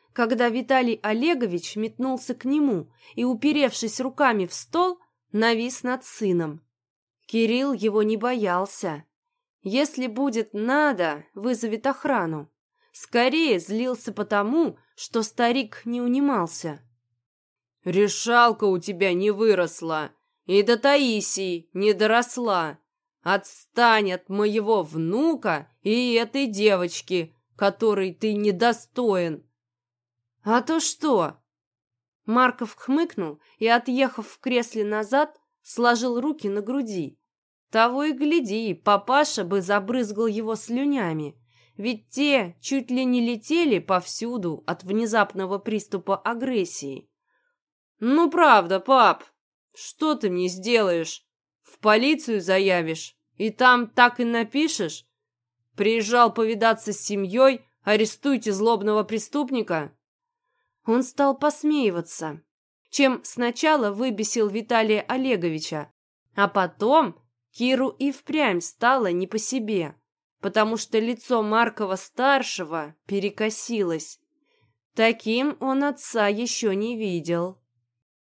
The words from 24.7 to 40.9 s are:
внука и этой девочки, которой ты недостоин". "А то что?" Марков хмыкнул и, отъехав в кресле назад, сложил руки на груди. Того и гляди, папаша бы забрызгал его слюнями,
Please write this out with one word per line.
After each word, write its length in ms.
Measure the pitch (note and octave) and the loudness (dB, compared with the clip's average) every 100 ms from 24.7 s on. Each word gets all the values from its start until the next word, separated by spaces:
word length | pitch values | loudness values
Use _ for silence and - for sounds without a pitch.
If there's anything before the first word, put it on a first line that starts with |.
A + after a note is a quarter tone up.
| A3 | 0
внука 880 | D#3 D#3 D#3+ G#3 D#4+ D4 G#3+ D#3 D3 _ | 0 -4 -4 0 0 0 -2 -4 -6 _
и 300 | G3+ A3+ B3 | -2 0 2
этой 340 | A#3 A#3 C4+ C#4 | 0 0 -2 -2
девочки, 880 | G3 G#3+ F#3+ F3+ - - F3+ D#3+ _ _ _ | 2 4 4 0 -6 -4 -4 -4 _ _ _
которой 600 | G3+ G3 A3+ G3 F#3+ F3 | -2 0 0 0 -2 -2
ты 180 | A3 | -2
недостоин". 1160 | G#3 G#3 F3+ A#3 A#3 - - A#3+ F#3+ E3+ D#3 - _ _ _ _ _ _ _ _ _ - | 0 0 2 2 0 -4 -2 0 0 0 -6 -14 _ _ _ _ _ _ _ _ _ 0
"А 120 | A#3 | 0
то 180 | B3+ D#4+ | 2 -2
что?" 580 | - - D4+ A#3 D#3 - _ _ _ _ _ _ _ _ - | -2 -2 0 2 0 -4 _ _ _ _ _ _ _ _ -2
Марков 500 | A#3 B3+ B3+ A3 - | 2 2 2 -8 -10
хмыкнул 640 | - C#4 E4+ - E3+ D3 _ _ | -2 0 0 -2 -6 -8 _ _
и, 100 | A3 | 2
отъехав 600 | A#3+ A#3+ B3+ C4+ - G#3+ | 2 2 0 0 -2 -12
в 120 | - | -10
кресле 460 | - B3 A#3 A3 G#3 | -2 -2 -2 -4 -2
назад, 540 | G#3+ G#3 C4 D4+ - _ _ | -2 0 0 0 -4 _ _
сложил 600 | - - A#3+ A#3 B3 A#3+ | -12 0 2 2 0 -2
руки 260 | C4+ D4+ G3+ | -4 -4 -4
на 140 | G3+ | -4
груди. 580 | G3+ C4+ A#3 G3 C#3 - _ _ _ _ _ | -4 -4 -4 -6 -8 -10 _ _ _ _ _
Того 340 | A3 A#3 B3+ | 2 2 2
и 100 | D4 | -2
гляди, 600 | C4 D4 E4+ A#3+ G#3+ A3+ | -2 0 2 0 -2 -4
папаша 680 | E3 - G3+ G3+ C4+ D4 - | -2 2 2 4 2 2 0
бы 180 | F3+ G3 | -2 -2
забрызгал 640 | F3+ G3+ G3 B3 A3 G#3 A3+ | 0 0 0 -2 -2 -2 -2
его 280 | G#3 A3 A3 | -2 -4 -6
слюнями, 840 | - A#3+ C#4+ | -4 -2 0